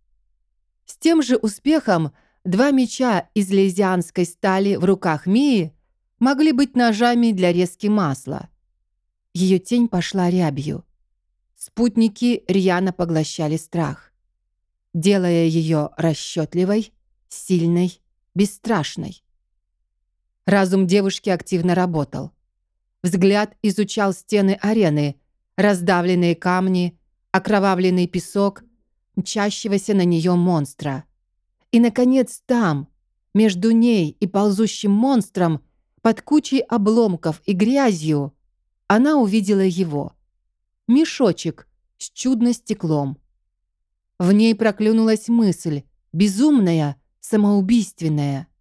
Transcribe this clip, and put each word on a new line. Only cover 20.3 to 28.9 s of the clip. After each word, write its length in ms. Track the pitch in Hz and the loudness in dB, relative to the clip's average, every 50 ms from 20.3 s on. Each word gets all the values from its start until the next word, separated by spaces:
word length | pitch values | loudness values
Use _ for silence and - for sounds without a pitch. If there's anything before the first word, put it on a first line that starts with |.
| _ _ - | _ _ -2
Разум 420 | - 196 202 190 185 190 190 190 | 0 2 2 2 2 2 0 0
девушки 440 | 170 190 202 196 196 - - - 214 | 2 2 0 0 -2 -4 -4 -4 -4
активно 440 | 185 170 - - 190 170 165 180 175 | -4 -4 -4 -4 -4 -2 0 0 0
работал. 580 | 185 180 180 165 156 143 - - 135 135 160 _ _ _ _ _ _ _ _ _ _ _ _ _ _ - | 0 0 -2 -2 -4 -6 -6 -8 -10 -12 -12 _ _ _ _ _ _ _ _ _ _ _ _ _ _ -6
Взгляд 540 | 180 165 175 185 196 202 208 214 208 _ _ - | -4 0 2 2 2 2 2 -2 -4 _ _ -4
изучал 500 | 208 180 - 208 202 - 220 202 196 185 | -2 -2 -2 -2 -4 -2 -2 -2 -2 -2
стены 460 | - - - 214 208 190 196 196 - | -4 -6 -2 0 0 2 2 0 0
арены, 560 | - 208 220 226 202 160 147 147 147 143 139 _ _ _ _ _ _ _ _ | 0 -2 0 2 2 2 2 0 -2 -2 -4 _ _ _ _ _ _ _ _
раздавленные 800 | - 196 208 202 180 175 180 185 175 175 180 180 180 175 170 165 | 0 0 2 2 0 0 0 0 0 2 0 0 2 2 0 0
камни, 640 | 165 - 180 180 185 190 190 185 180 180 175 165 _ _ _ _ _ _ _ - | 0 -2 -2 0 0 0 0 0 0 -2 -4 -6 _ _ _ _ _ _ _ -4
окровавленный 760 | 190 196 - 214 202 190 196 190 180 185 185 180 185 180 | -4 -2 0 0 2 2 2 0 0 0 0 2 0 0
песок, 580 | 175 180 180 - - - 202 202 202 196 - - _ _ _ _ _ | -2 -4 -6 -8 -6 -2 -2 -2 -2 -2 -6 -18 _ _ _ _ _